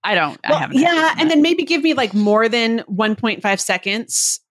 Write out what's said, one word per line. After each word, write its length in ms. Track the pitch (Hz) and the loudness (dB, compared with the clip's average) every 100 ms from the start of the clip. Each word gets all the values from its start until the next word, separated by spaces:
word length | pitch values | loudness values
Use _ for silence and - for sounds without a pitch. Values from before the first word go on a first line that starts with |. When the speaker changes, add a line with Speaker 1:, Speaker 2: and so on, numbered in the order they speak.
Speaker 1:
I 100 | 196 | -2
don't, 240 | 196 151 143 | 0 -2 -4
I 60 | - | -2
Speaker 2:
Well, 80 | 302 | -2
Speaker 1:
haven't 180 | - 269 | 0 2
had 60 | 339 | 2
to 60 | |
Speaker 2:
yeah, 60 | 339 320 | 2 0
Speaker 1:
do 60 | - | 0
Speaker 2:
and 100 | 311 | 2
Speaker 1:
that. 40 | |
Speaker 2:
then 80 | 320 | 4
maybe 220 | 311 349 | 4 2
give 180 | 302 330 | 0 0
me, 120 | 320 | 2
like, 200 | 269 226 | 0 0
more 340 | 202 208 214 226 | 0 2 2 2
than 320 | 233 226 226 - | 0 0 -2 -4
one 300 | 196 214 214 | -2 -2 0
point 260 | 226 - | -2 -2
five 180 | 208 196 | -2 -2
seconds 800 | - 185 196 208 - - - - _ | -2 -4 -4 -6 -4 -4 -4 -4 _